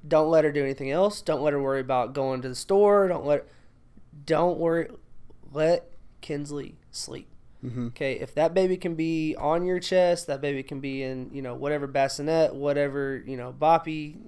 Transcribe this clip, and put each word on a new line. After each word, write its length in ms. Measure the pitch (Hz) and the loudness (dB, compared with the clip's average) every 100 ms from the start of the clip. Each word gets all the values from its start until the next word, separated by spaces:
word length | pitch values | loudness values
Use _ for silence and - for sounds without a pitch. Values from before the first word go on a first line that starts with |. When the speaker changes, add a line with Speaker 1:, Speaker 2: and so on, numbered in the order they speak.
| 151 | 0
Speaker 1:
Don't 240 | 156 156 | 2 6
let 140 | 165 | 4
her 80 | 151 | 4
do 100 | 143 | 2
anything 280 | 139 135 135 | -2 -4 -4
else. 300 | 147 202 208 | 2 2 0
Don't 200 | - 151 | -2 0
let 100 | 151 | 2
her 80 | 143 | 2
worry 180 | 135 135 | 0 -2
about 340 | 131 127 117 | 0 0 0
going 260 | 139 135 131 | -2 -2 -2
to 60 | 131 | -6
the 60 | |
store. 520 | 127 - 196 208 202 190 | -8 2 6 6 6 4
Don't 180 | 175 139 | 0 0
let, 200 | 147 - - - - - - - 151 | 0 -2 -16 -20 -20 -20 -20 -20 -16
don't 340 | 143 156 175 175 | 0 2 2 2
worry. 300 | 165 165 160 - - - - - - | 0 0 -2 -10 -18 -16 -16 -18 -12
Let 380 | 143 156 170 - - - - | 0 2 2 0 -16 -18 -16
Kinsley 560 | - 143 147 147 135 - - | -8 -8 -6 -8 -10 -16 -16
sleep. 380 | - - - - - - - | -14 -12 -12 -16 -20 -20 -14
Speaker 2:
Mm-hmm. 240 | 127 120 123 | -10 -6 -6
Speaker 1:
Okay, 240 | - 139 120 | -4 -4 -4
if 140 | - - | -4 0
that 180 | 160 | 2
baby 220 | 180 185 180 | 4 2 0
can 180 | 180 | -2
be 400 | 165 160 160 156 - | -2 -2 0 -2 -2
on 280 | 147 165 180 | 0 0 0
your 140 | 180 | -2
chest, 480 | 180 185 180 175 - | 2 4 4 2 -2
that 120 | 139 | -4
baby 220 | 143 139 | -2 -4
can 160 | 135 139 | -6 -8
be 240 | 139 135 | -6 -6
in, 260 | 131 131 127 | -6 -6 -8
you 100 | 139 | -10
know, 120 | 131 123 | -10 -6
whatever 320 | 139 147 139 | -4 -2 -2
bassinet, 680 | 139 135 - 147 165 156 | 0 0 0 0 2 2
whatever, 680 | 131 143 143 143 139 139 135 - | 2 -2 0 0 -2 -4 -6 -8
you 100 | 131 | -10
know, 160 | 123 | -10
boppy, 640 | 131 151 165 160 156 151 - | 0 4 4 2 -6 -8 -12